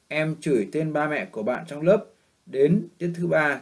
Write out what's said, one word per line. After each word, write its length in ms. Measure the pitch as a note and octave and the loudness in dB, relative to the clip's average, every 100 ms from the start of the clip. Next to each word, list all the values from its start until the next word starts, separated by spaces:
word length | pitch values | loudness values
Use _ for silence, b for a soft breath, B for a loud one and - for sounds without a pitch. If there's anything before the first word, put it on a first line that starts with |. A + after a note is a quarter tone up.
| - | -8
"Em 280 | D3+ D#3+ D3+ | -4 -2 -2
chửi 260 | E3 B2+ G2 | 0 0 0
tên 220 | D3+ D#3 | -2 -2
ba 140 | D3+ D3+ | -2 -2
mẹ 180 | D3 F#2+ | -2 -6
của 180 | - | -6
bạn 220 | G#2+ B2 E3+ | -4 -4 -6
trong 140 | C#3+ | -4
lớp." 240 | D#3+ G#3 - b b b - | 2 2 2 b b b -8
Đến 420 | C3 C#3+ G3+ - - | 2 4 4 0 -6
tiết 160 | F3 E3+ | -6 -4
thứ 120 | E3+ | 0
ba 340 | D#3+ D3+ C3 | 2 2 -2